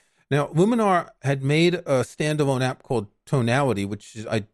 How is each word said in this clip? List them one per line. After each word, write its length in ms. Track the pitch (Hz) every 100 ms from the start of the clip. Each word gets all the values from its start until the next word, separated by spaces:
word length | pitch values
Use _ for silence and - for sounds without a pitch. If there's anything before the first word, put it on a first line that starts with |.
| _ _ -
Now, 180 | 143 143
Luminar 600 | 151 202 240 208 180 - _
had 200 | 131 139
made 320 | 135 156 175
a 300 | - - 131
standalone 580 | 117 - 151 151 139 127
app 200 | 127 -
called 260 | - 120 101 _ -
Tonality, 580 | 139 117 131 139 101
which 300 | 98 104 -
is, 120 | 110 110
I 180 | 110 104